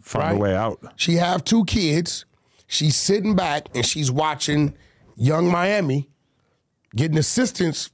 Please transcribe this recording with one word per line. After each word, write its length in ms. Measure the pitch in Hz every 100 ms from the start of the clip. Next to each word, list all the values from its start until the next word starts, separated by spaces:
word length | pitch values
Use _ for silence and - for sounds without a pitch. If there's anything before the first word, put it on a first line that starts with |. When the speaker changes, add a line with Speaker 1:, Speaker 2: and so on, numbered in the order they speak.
Speaker 1:
find 220 | - -
a 80 | -
Speaker 2:
Right? 80 | 101
Speaker 1:
way 160 | 101 92
out. 240 | 113 104 - -
Speaker 2:
She 180 | - 170
have 280 | 175 175
two 200 | - 226 185
kids. 580 | 226 165 156 170 - - _ _ _ _
She's 300 | - 151 -
sitting 400 | - 202 202 196
back 320 | 170 147 -
and 100 | 127
she's 260 | - 156 135
watching 640 | 131 156 147 - 147 147 - _ _ _
Young 360 | - 123 156 175
Miami 580 | 175 180 208 156 139 139 _ _ _ _ _ _ _ _ 110
getting 220 | 156 156
assistance 720 | - - 254 - 170 - -